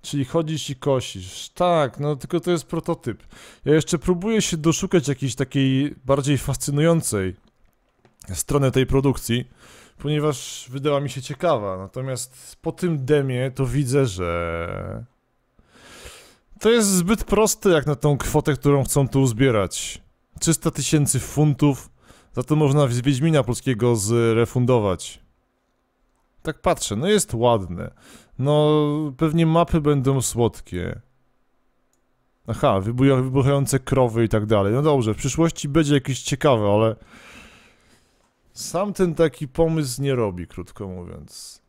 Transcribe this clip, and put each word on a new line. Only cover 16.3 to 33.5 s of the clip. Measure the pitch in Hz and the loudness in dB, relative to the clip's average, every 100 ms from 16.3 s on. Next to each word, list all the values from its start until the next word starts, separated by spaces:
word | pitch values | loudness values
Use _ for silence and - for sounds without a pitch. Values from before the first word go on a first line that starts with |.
| _ _ - | _ _ -2
To | 208 | 2
jest | 240 208 | 4 4
zbyt | 185 170 220 | 2 2 0
proste | - 196 214 - 202 | 2 2 2 2 2
jak | 165 143 | 2 2
na | 143 | 0
tą | 147 143 | 0 0
kwotę, | - 151 147 | 0 0 0
którą | 135 143 143 | 0 2 2
chcą | 131 147 135 | 2 0 2
tu | 135 | 2
uzbierać. | 135 107 135 110 92 - - - _ _ _ - | 0 2 2 2 -2 -4 -10 -12 _ _ _ -6
Trzysta | - 160 165 | -2 0 -2
tysięcy | - 135 156 139 131 | -4 0 2 2 0
funtów. | - - 151 139 147 135 - _ _ - _ - | -4 2 2 4 2 0 -8 _ _ -20 _ -8
Za | |
to | 127 151 | -2 2
można | 147 143 139 | 2 4 2
z | 120 | 2
Wiedźmina | 123 131 160 156 | 0 2 2 2
polskiego | 123 117 - 117 120 117 | 0 -2 -2 0 2 2
zrefundować. | 98 117 117 113 117 127 123 123 104 87 - - _ _ _ _ _ _ _ _ _ _ _ _ | 2 2 2 2 0 0 2 2 2 -2 -8 -18 _ _ _ _ _ _ _ _ _ _ _ _
Tak | - 151 | -10 -4
patrzę, | - 165 - 104 | -2 -2 -2 -4
no | 170 | 2
jest | 208 - | 2 0
ładne. | 117 120 117 87 87 85 - - - _ - | 0 2 2 0 -10 -10 -14 -20 -20 _ -4
No, | 131 151 151 151 147 147 156 127 | 0 2 4 2 2 -2 -6 -2
pewnie | 160 160 160 | 0 2 4
mapy | 165 170 165 | 4 2 2
będą | 147 143 131 135 | 2 2 2 0
słodkie. | 123 113 117 - - 90 87 87 - _ _ _ _ _ _ _ _ _ _ _ _ _ - | -2 0 0 -2 -12 -8 -8 -10 -16 _ _ _ _ _ _ _ _ _ _ _ _ _ -10
Aha, | 110 143 98 | -2 0 0
wybucha-, | 98 123 135 131 | -2 2 2 2
wybuchające | 131 131 131 | 0 0 2